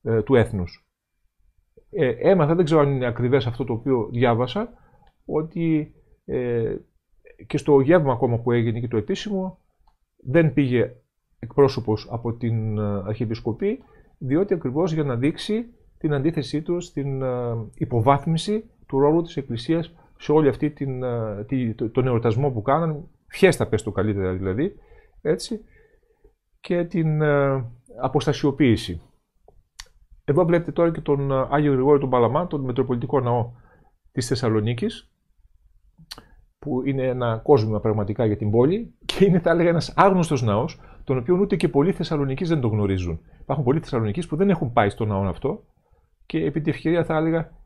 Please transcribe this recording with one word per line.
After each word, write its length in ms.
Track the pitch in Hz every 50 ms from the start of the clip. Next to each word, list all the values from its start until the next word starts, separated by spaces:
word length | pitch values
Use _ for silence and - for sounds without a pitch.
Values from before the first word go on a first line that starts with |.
ε, 200 | _ 110 117 110
του 120 | 107 - 135
έθνους. 540 | 120 107 117 110 98 87 85 - _ _ _ _ _ _ _ _ _ _ _ _ _ _ _ _ _ _ _ _ - _ _
Ε, 180 | - 185 147 127
έμαθα, 460 | 113 - - 175 196 180 151 143 165
δεν 100 | 180 180
ξέρω 160 | 143 165 156
αν 100 | 143 143
είναι 160 | 139 131 127
ακριβές 400 | 120 117 - 123 123 131 135 120
αυτό 180 | 120 117 - 135
το 80 | -
οποίο 360 | 117 110 - 139 131 120 104 -
διάβασα, 560 | 120 117 123 120 117 113 127 131 - 202 233 233 - _ _ _ _ _ _ _ _ _ _
ότι, 720 | - - 151 170 160 - 170 165 165 160 151 147 - _ _ _ _ _ _ _
ε, 520 | - 135 127 123 123 120 117 113 107 101 - - _ _ _ _ _ _ _ _ - - _ 101
και 120 | - - 151
στο 220 | - - 143 139
γεύμα 320 | 131 131 175 180 151 135
ακόμα 260 | 123 117 139 120 117 117
που 140 | 120 123
έγινε 280 | 120 120 117 117 110 120
και 80 | 123 120
το 80 | 120
επίσημο, 600 | 110 104 - 196 - - 208 202 190 185 185 - _ _ _ _ _ _ _ _ _ _ _ _
δεν 360 | _ _ 127 131 170 165 156
πήγε 440 | - 151 139 123 123 120 107 - - - _ _ _ _ _ _ _ _
εκπρόσωπος 680 | - 113 - - 139 135 - 123 117 110 107 104 - -
από 260 | 120 120 - 120 117
την, 420 | 117 123 117 113 110 110 110 107 107
ε, 240 | 104 104 101 101 95
Αρχιεπισκοπή, 720 | 101 110 - 123 107 113 - - 117 107 - 196 202 226 - - _ - - _ _ _ _
διότι 360 | 151 131 139 165 196 196 190
ακριβώς 380 | 165 - 127 123 151 180 170
για 120 | 156 160 147
να 120 | 139 123
δείξει 580 | 117 127 151 160 - - - 208 220 240 - - _ _ _ _ _
την 140 | - 156
αντίθεσή 500 | 147 139 131 165 165 156 131 - - 147
του 180 | 160 - 175 175
στην, 420 | 170 - _ 143 135 139 135 131
ε, 460 | 131 127 123 123 120 120 117 113 110 95 -
υποβάθμιση 960 | - 156 120 123 117 107 135 139 139 - 165 165 160 - 208 208 220 220 - _ _ -
του 120 | - 139 135
ρόλου 240 | 139 147 156 170
της 140 | 170 165 -
Εκκλησίας 580 | 147 135 - 120 117 - - 160 170 165 - - _ _ _ _ _
σε 140 | - -
όλη 160 | 147 156 156 135
αυτή 220 | 113 - 151 147
την, 320 | 143 - 143 135 131 127
ε, 420 | 127 123 120 117 110 110 101 101 107
τη, 300 | - 135 131 127 113 107
το, 160 | - 127 110
τον 160 | - 131 123
εορτασμό 440 | 127 120 113 117 117 107 120 143 143
που 120 | 123 110
κάναν, 460 | 101 135 135 160 170 160 151 143 - - _ _ _
φιέστα 420 | _ - - 190 185 - - 110 -
πες 140 | - 104
το 100 | - 107
καλύτερα 400 | 98 - 95 107 101 101 95 92
δηλαδή, 420 | 92 95 95 95 92 117 156 202 - - - _ - - _ _ _ -
έτσι, 400 | _ 151 170 - - - 233 214 - _ _ _ _ _ _ _ _ _ _ _ _ - _ _ _ _ _ _
και 240 | - - 180 175 170
την, 380 | 170 - 165 160 156 151 151
ε, 480 | 151 147 143 143 139 139 135 135 120 120 - - _ _ - 113
αποστασιοποίηση. 1000 | 127 139 - 147 - 160 139 - - 143 131 - 156 131 139 123 - - 87 82 - _ _ _ _ _ _ _ _ - _ - _ _ _ - - _ _ _ - _ - - _
Εδώ 200 | - 139 170 180
βλέπετε 280 | 165 170 170 170 -
τώρα 200 | 143 - 170 170
και 80 | 165 160
τον, 300 | - - 143 139 139 139
ε, 160 | 135 131 131 127
Άγιο 220 | 139 147 151 147
Γρηγόρη 280 | 139 127 127 143 147 143
τον 100 | 143 131
Παλαμά, 360 | 127 123 120 110 123 156 180
τον 140 | 175 - 147
Μητροπολιτικό 600 | 135 127 120 127 127 131 123 120 - - - 135
Ναό 320 | 120 120 120 120 113 117 - - - _ _ _ _ _ _ _ _ -
της 140 | _ - 117
Θεσσαλονίκης, 800 | - - - - 113 110 107 104 113 123 117 202 226 - - - _ _ _ _ _ _ _ _ _ _ _ _ _ _ _ _ _ _ _ 160 _ - - - _ - - _ _ _ _
που 280 | - 143 127 127 127
είναι 200 | 139 135 135 127
ένα 320 | 131 123 127 123 117 113 113
κόσμημα 420 | - - 147 123 107 110 107 101
πραγματικά 440 | - 110 107 107 101 101 104 - 120
για 120 | 110 -
την 140 | 127 110 104
πόλη 440 | 104 117 123 151 185 226 226 - _ _ -
και 200 | - - - 196
είναι, 140 | 202 170 180
θα 120 | 170 170
έλεγα, 180 | 165 170 170 170
ένας 240 | 170 165 - - -
άγνωστος 460 | - 185 196 190 180 165 - 151 123
ναός, 380 | 117 110 101 107 139 165 - - - - - - -
τον 140 | - 131 131
οποίο 180 | 120 - 180
ούτε 200 | 180 202 196 202
και 120 | 165 - 165
πολλοί 240 | - 143 143 185
Θεσσαλονικείς 560 | 185 - 170 - 165 147 143 135 131 131 185 160
δεν 120 | 165 147
τον 100 | 120 113
γνωρίζουν. 500 | 104 107 104 95 98 92 87 87 82 82 _ - - -
Υπάρχουν 240 | - - 131 143 127
πολλοί 160 | 120 143 160
Θεσσαλονικείς 460 | - - - 120 113 104 101 175 170
που 100 | - 151
δεν 140 | 151 196 202
έχουν 220 | 185 - 156 120
πάει 160 | 117 123 104 101
στο 160 | - - 113
ναό 180 | 104 101 98
αυτό 420 | 98 95 87 - - 135 190 226 _ _ _ _ _ _ _ _ _ _ _ _ _
και 180 | _ - 156 165
επί 160 | 156 135 165
τη 100 | 151 160
ευκαιρία, 340 | 143 - - 160 170 175 165
θα 120 | - 160
έλεγα 340 | 156 160 160 165 165 156 - - - -